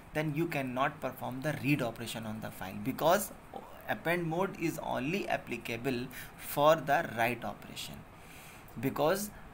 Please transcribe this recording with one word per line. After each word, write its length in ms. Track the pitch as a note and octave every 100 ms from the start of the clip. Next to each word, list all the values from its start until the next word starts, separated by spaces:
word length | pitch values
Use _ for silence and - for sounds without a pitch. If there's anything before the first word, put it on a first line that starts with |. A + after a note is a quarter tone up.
| -
then 200 | D3+ D#3 C#3+
you 120 | E3
cannot 540 | D3+ C3 B2 D3 D3
perform 400 | C3 - A#2+ C3
the 120 | D3 B2+
read 180 | C3+ D3
operation 440 | A#2+ A2 A2+ A2+ A2
on 140 | A2
the 80 | G#2+
file, 260 | - F#2+ G#2
because 480 | G#2 A2 D3 G3 G#3 - - - - - -
append 380 | A2+ D#3+ F3 E3
mode 300 | E3+ F#3+ -
is 200 | E3 -
only 480 | - B2 C3+ G3 -
applicable 800 | A#2 - A#2+ - A#2 C3+ A#2+ C3+ - - -
for 380 | - - D3 D#3+
the 340 | D3 D3 D#3+ A2
write 260 | A#2 A#2+
operation, 520 | G#2 - - - - - - - - - - - - -
because 500 | C3 - D3+ G3 G#3 - -